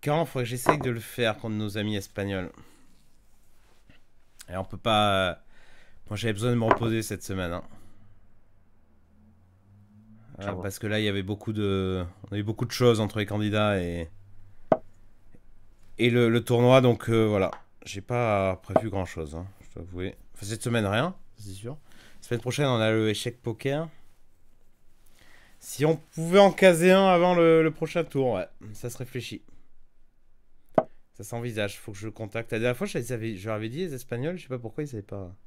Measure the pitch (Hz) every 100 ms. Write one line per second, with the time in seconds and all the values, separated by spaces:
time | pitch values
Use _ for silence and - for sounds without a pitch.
0 | - 151 160 131 120 127 - 151 135 117
1 | 107 - 117 107 117 107 107 101 104 104
2 | 98 - 101 98 90 - - - - -
3 | - - - - - - - - - -
4 | - - - - - 90 95 80 120 107
5 | 104 98 92 82 - - - - - -
6 | - 104 113 104 120 120 113 113 117 113
7 | 107 98 - 95 90 85 - - - -
8 | - - - - - - _ - _ _
9 | _ _ - _ _ _ _ - - -
10 | - 110 110 - 101 92 98 98 107 107
11 | 107 101 95 104 - 107 104 98 92 92
12 | 87 - - 101 104 110 - - 123 110
13 | 104 110 104 104 104 104 107 98 90 85
14 | 82 - - - - - - - - -
15 | - - - - - - - - - -
16 | 120 120 117 117 113 120 123 131 127 113
17 | - 113 110 104 95 - - - - 101
18 | 95 120 120 101 95 92 - 101 107 95
19 | 90 - 78 78 95 - - 82 85 90
20 | 92 - - - 104 110 123 117 101 104
21 | 160 185 - - 104 95 110 151 - -
22 | - - - 117 123 123 143 120 110 110
23 | 107 104 123 117 - 110 135 139 160 -
24 | - - - - - - - - - -
25 | - - - - - - - - 151 160
26 | - - 165 185 196 160 190 170 180 190
27 | 196 180 175 180 165 165 160 156 160 180
28 | 160 139 131 101 90 - 104 107 123 -
29 | 123 127 110 - - - - - - -
30 | - _ - - - - - - - -
31 | - - 101 117 120 110 104 - - 101
32 | 107 - 110 113 113 113 117 123 202 180
33 | 110 123 113 98 104 107 113 131 185 135
34 | - 120 143 180 139 127 117 - 147 120
35 | 98 101 92 90